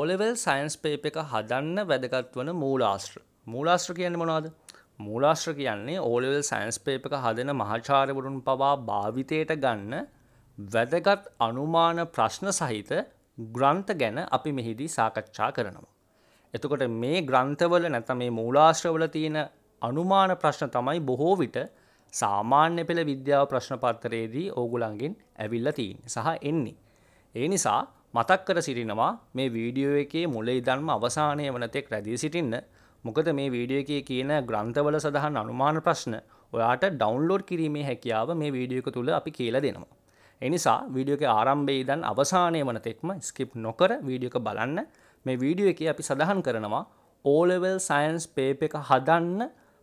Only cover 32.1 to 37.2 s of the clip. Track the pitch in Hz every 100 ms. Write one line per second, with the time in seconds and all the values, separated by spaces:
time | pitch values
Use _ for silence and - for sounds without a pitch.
32.1 | 120 156 165 139 117 - _ _ _ 117
33.1 | 113 160 143 139 120 123 139 135 147 131
34.1 | 127 135 151 120 107 110 131 147 151 151
35.1 | 143 147 139 110 120 139 156 156 156 -
36.1 | 110 - _ _ 117 113 123 196 143 107
37.1 | 123